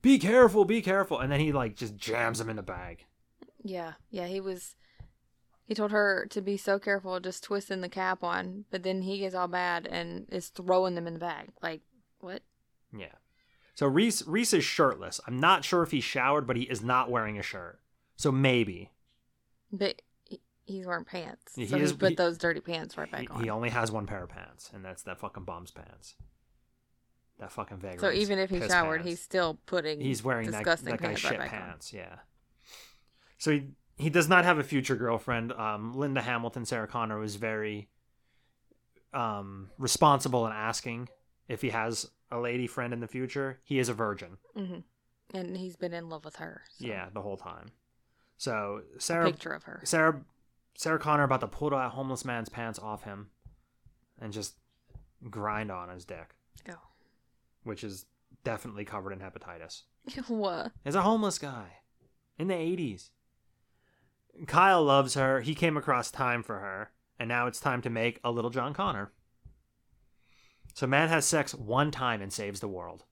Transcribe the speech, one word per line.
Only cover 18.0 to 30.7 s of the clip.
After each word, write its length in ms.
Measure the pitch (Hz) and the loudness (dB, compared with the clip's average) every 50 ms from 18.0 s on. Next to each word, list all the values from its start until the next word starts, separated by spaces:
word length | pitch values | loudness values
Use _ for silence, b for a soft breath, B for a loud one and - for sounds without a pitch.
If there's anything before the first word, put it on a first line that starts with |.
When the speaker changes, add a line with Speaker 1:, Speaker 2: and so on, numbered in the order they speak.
| _ _ _ | _ _ _
Speaker 1:
So 160 | - - 151 | 0 2 2
maybe. 600 | 131 131 139 135 123 120 113 101 90 85 92 - _ _ _ _ _ _ _ _ _ _ _ _ _ _ _ _ | 4 6 6 6 6 6 4 2 -2 -10 -14 -18 _ _ _ _ _ _ _ _ _ _ _ _ _ _ _ _
Speaker 2:
But 300 | 208 180 202 - - - _ _ _ _ _ - | -4 -2 -2 -2 -2 -6 _ _ _ _ _ -16
he, 120 | - - _ _ _ _ _ | -16 -16 _ _ _ _ _
he's 220 | - 196 190 185 | -12 -10 -10 -6
wearing 180 | 180 175 165 170 | -4 -6 -6 -6
pants. 500 | - - 180 165 - - _ _ - - | -8 -10 -10 -8 -10 -14 _ _ -16 -10
Speaker 1:
He 100 | - 117 | -8 -4
Speaker 2:
So 100 | 95 139 | 0 2
he 60 | 143 | 2
Speaker 1:
is, 100 | 147 147 | 2 2
Speaker 2:
put 180 | 143 139 190 190 | 2 2 2 2
Speaker 1:
he, 40 | 170 | 4
Speaker 2:
those 240 | - 180 170 170 170 | 4 2 0 0 0
dirty 220 | - 170 165 147 | 0 0 0 -2
pants 360 | - - 170 160 156 160 - | -4 -6 -8 -8 -8 -10 -10
right 140 | 165 151 - | -10 -10 -8
back 100 | - - | -8 -8
Speaker 1:
he, 60 | 127 117 | -8 -8
Speaker 2:
on. 140 | - 110 | -6 -6
Speaker 1:
he 80 | 113 113 | -4 -4
only 180 | 107 113 120 120 | -2 -2 -2 -2
has 200 | 117 123 113 113 | 0 0 0 0
one 140 | 107 110 101 | -2 -4 -6
pair 160 | 101 104 95 | -6 -8 -10
of 80 | 90 90 | -10 -12
pants, 400 | - 92 90 - 64 - - - | -14 -18 -18 -18 -20 -20 -20 -18
and 120 | - 101 92 | -16 -16 -14
that's 180 | 92 90 - | -14 -14 -14
that 160 | - 98 92 - | -12 -12 -10 -10
fucking 260 | - 98 - 101 90 | -10 -12 -10 -10 -10
bum's 260 | - 85 85 90 87 | -10 -10 -12 -14 -16
pants. 420 | _ 87 - - - - - - - _ - - _ _ _ _ _ _ _ _ _ _ _ _ _ _ _ _ _ _ _ _ _ - | _ -18 -20 -20 -20 -20 -20 -20 -20 _ -20 -20 _ _ _ _ _ _ _ _ _ _ _ _ _ _ _ _ _ _ _ _ _ -18
That 140 | 107 101 | -18 -12
fucking 240 | - - 101 - 104 95 | -10 -10 -10 -10 -10 -12
vagrant 220 | 98 95 90 87 | -10 -10 -8 -2
Speaker 2:
So 100 | - 190 | -2 0
even 260 | - 196 214 202 202 190 | 2 2 2 2 0 0
if 100 | 190 185 | 0 -2
he 120 | 185 175 | -2 -2
Speaker 1:
piss 120 | 185 202 | 0 2
Speaker 2:
showered, 260 | 180 175 165 160 160 160 | 2 4 4 2 -2 -2
Speaker 1:
pants. 60 | 170 175 | -2 -4
Speaker 2:
he's 100 | 170 - | -6 -6
still 380 | - - - 185 175 165 156 - _ | -8 -2 0 0 0 0 -2 -6 _
putting 340 | - 190 180 147 156 156 147 | -2 -2 -2 0 -2 -4 -2
Speaker 1:
He's 240 | 131 135 131 107 107 | -2 -2 -2 0 0
wearing 260 | 131 127 117 113 110 | 0 0 0 0 -2
that, 60 | 110 107 | -4 0
Speaker 2:
disgusting 320 | 107 - | 2 2